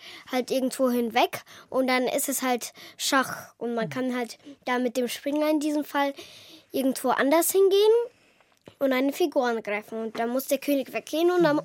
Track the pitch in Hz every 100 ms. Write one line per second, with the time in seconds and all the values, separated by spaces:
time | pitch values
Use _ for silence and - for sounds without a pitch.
0 | - - - 254 247 262 254 - 262 240
1 | 233 240 392 - - - - 262 262 254
2 | 247 285 277 254 262 247 - - - -
3 | - 277 247 117 - - 233 233 196 254
4 | 254 247 240 - - 277 - 247 247 254
5 | 240 - 285 294 302 311 302 294 285 285
6 | 277 277 - - - 320 _ - 262 247
7 | 254 - 262 320 330 381 392 392 427 466
8 | 480 - _ _ _ _ - - 269 254
9 | 277 277 330 285 247 226 214 208 - 226
10 | 226 233 233 254 - 269 - 277 247 233
11 | - 302 349 359 320 294